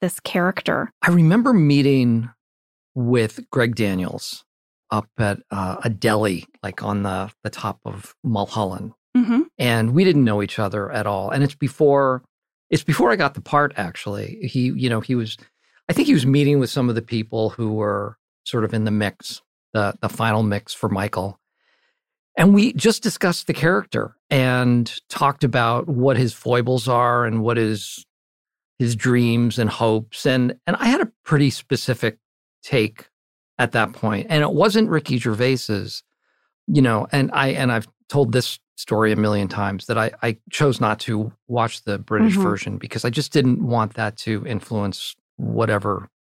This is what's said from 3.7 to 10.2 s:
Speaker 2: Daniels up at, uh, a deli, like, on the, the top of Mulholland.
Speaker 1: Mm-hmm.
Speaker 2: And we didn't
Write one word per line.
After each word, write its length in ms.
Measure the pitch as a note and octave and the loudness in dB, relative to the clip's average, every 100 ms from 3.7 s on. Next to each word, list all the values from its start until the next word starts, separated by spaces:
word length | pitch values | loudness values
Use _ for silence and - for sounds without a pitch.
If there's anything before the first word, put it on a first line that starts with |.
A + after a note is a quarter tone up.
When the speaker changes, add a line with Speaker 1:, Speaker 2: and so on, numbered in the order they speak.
| A#2 | 0
Speaker 2:
Daniels 680 | G#2 F#2+ F2+ - - - _ _ _ _ - | -2 0 -4 -6 -12 -14 _ _ _ _ -6
up 180 | G#2+ - - | -4 -4 -2
at, 220 | G#2+ G2+ - | -2 -2 -6
uh, 260 | G2+ F#2 F#2 | -6 -6 -4
a 80 | B2 | -6
deli, 560 | G#2+ A#2 G#2+ G#2+ F2 - _ | -2 0 2 0 -2 -8 _
like, 200 | G#2 - | -12 -8
on 180 | G#2 G2+ | -6 -4
the, 260 | G2+ F#2+ G2 - | -4 -4 -6 -10
the 80 | G#2+ | -12
top 300 | - G#2+ - | -8 -8 -8
of 300 | A2+ G2 - _ | -12 -12 -16 _
Mulholland. 720 | - G#2+ G2+ A2+ G2 F#2+ - - _ B3+ | -4 -2 -2 -2 -4 -4 -12 -16 _ 0
Speaker 1:
Mm-hmm. 240 | A3+ A#3 E4 - | 2 2 0 -2
Speaker 2:
And 340 | B2 A#2 A2 | 0 2 2
we 120 | C#3 | 4
didn't 180 | F#3+ D3 | 4 4